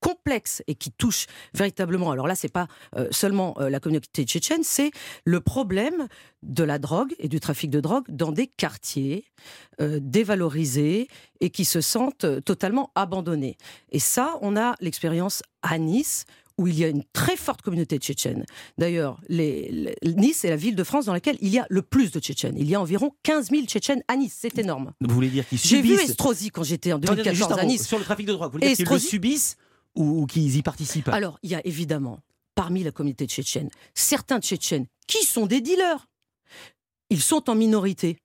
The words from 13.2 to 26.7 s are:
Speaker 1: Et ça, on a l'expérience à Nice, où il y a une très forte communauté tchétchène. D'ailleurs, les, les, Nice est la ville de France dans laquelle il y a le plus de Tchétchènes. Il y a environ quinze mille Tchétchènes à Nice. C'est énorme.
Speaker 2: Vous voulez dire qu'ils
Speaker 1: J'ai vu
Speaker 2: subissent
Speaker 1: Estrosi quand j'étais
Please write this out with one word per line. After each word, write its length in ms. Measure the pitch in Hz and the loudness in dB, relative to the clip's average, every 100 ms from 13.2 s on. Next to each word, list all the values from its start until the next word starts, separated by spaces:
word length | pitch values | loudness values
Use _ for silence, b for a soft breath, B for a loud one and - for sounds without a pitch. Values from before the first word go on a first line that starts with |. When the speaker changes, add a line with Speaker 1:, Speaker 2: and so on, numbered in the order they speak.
| 170 160 135 - B B B | -2 -2 -4 -8 B B B
Speaker 1:
Et 80 | 147 | -2
ça, 400 | - - 269 330 | 0 2 0 -2
on 140 | 202 208 | -2 0
a 200 | 233 247 | 0 -2
l'expérience 600 | 175 - 165 170 185 - - _ | -6 -4 -2 0 -2 -4 -10 _
à 140 | 170 165 | -4 0
Nice, 460 | 160 202 302 - - b b - | 2 0 0 -4 -8 b b -2
où 120 | 180 | 0
il 100 | 156 | 2
y 60 | |
a 40 | 165 | 2
une 140 | 143 - | 0 -4
très 240 | - - 359 | -2 0 0
forte 260 | - - | -2 -4
communauté 360 | - 170 160 147 | -4 -2 -2 -2
tchétchène. 460 | - 143 - 120 - B B - | -4 -4 -2 -4 -8 B B -2
D'ailleurs, 420 | 170 170 147 127 - | 0 0 -2 -4 -4
les, 680 | 170 156 76 - 156 - - | 0 0 0 -4 -4 -6 -2
les, 120 | - | -2
Nice 300 | 170 226 320 | 4 4 4
est 60 | 180 | 0
la 60 | 156 | 0
ville 200 | 185 202 | 0 -2
de 80 | |
France 200 | 180 285 226 | 0 0 0
dans 60 | |
laquelle 240 | 175 - 285 | 0 0 -2
il 100 | 196 | 2
y 80 | 226 | 0
a 80 | - | 2
le 140 | 185 | -2
plus 300 | - 262 226 | 2 2 2
de 80 | 160 | 0
Tchétchènes. 360 | - 135 - - | -6 -4 -4 -2
Il 120 | 147 | 0
y 80 | 196 | 2
a 40 | |
environ 320 | 175 196 277 - | 2 0 0 -2
quinze 260 | - 311 220 | 0 2 2
mille 160 | 294 262 | 0 0
Tchétchènes 360 | 214 - 277 - | -2 0 -2 0
à 80 | 254 | 0
Nice. 220 | 262 - | 0 -2
C'est 160 | 233 240 | -6 -2
énorme. 360 | 202 139 131 - | -2 -2 -6 -4
Speaker 2:
Vous 140 | 120 | 2
voulez 140 | 120 131 | 4 4
dire 180 | 131 127 | 2 0
qu'ils 120 | 123 | 0
Speaker 1:
J'ai 240 | - 277 | 6 6
vu 140 | 233 392 | 8 6
Speaker 2:
subissent 140 | 320 | 6
Speaker 1:
Estrosi 400 | 202 277 220 208 | 2 2 2 -2
quand 120 | - | -4
j'étais 300 | 156 | -4